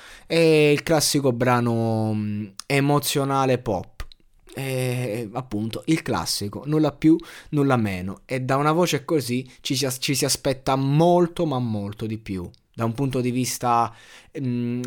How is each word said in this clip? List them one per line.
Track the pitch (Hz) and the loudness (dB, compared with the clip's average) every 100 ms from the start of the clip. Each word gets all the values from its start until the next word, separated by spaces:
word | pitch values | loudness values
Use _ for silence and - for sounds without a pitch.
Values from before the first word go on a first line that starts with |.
| - - - | -20 -16 -2
è | 165 | 2
il | 160 156 147 143 | 4 6 6 4
classico | - 156 - 151 139 | 2 2 2 2 2
brano, | 120 123 120 120 117 113 110 110 | 2 2 2 2 0 0 0 0
mm, | 107 107 104 104 - - | -2 -4 -6 -8 -12 -2
emozionale | 139 143 143 143 147 139 135 131 127 | 0 2 2 0 -2 0 0 2 0
pop. | 123 92 - - - - _ _ - | 0 -4 -4 -12 -14 -16 _ _ -18
È, | - 135 131 127 123 123 110 107 | -10 -6 -2 -2 -2 -4 -6 -6
appunto, | 117 127 104 113 - - | -8 -6 -6 -6 -6 -2
il | 160 | -2
classico, | - 92 78 - 101 101 147 | 0 -4 -4 -6 -6 -8 -2
nulla | 156 151 | 0 0
più, | - 160 170 - - - | 2 4 4 0 -20 -4
nulla | 147 139 127 | 0 2 2
meno. | 104 92 92 95 - | 0 -2 -8 -10 -6
E | 131 | -4
da | 131 135 | 0 0
una | 151 | 2
voce | 160 170 143 - | 2 2 0 0
così | 160 117 123 131 - | -2 0 -4 -6 -10
ci | - 131 | -4 -2
si | 135 | -2
as-, | 127 | -4
ci | - | -2
si | 135 | 0
aspetta | 139 - 143 131 - 135 | 0 0 -2 -2 0 0
molto, | 139 147 170 175 170 170 165 | 2 4 6 6 4 0 -2
ma | 127 | -2
molto | 123 104 101 - 110 | -2 -4 -6 -6 -8
di | 110 | -8
più. | 107 95 90 - _ - | -6 -8 -8 -14 _ -4
Da | 113 | -4
un | |
punto | 113 139 127 | -2 -2 -2
di | 123 | -2
vista, | 123 120 - 123 120 110 - - - - 147 | -2 -2 -2 0 2 0 -4 -20 -20 -16 -8
mm, | 127 120 120 123 | -4 -2 -2 -4